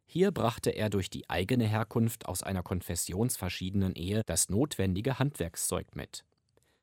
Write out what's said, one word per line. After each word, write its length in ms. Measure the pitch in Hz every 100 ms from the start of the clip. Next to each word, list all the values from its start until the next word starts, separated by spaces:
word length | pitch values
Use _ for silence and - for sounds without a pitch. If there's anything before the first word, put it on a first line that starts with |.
| _
Hier 260 | 160 196
brachte 400 | 143 113 - -
er 180 | - 104
durch 200 | 98 92
die 200 | - -
eigene 380 | 85 95 127 107
Herkunft 580 | 107 113 120 113 - -
aus 180 | 90
einer 200 | - 95
konfessionsverschiedenen 1300 | - 92 - 87 - 92 123 - 92 - 92 98 95 -
Ehe 280 | 87 107 110
das 240 | 82 -
notwendige 680 | 95 151 - 95 90 120 -
Handwerkszeug 760 | 143 - 85 - - 87 - -
mit. 300 | - - - _ _ _ _ _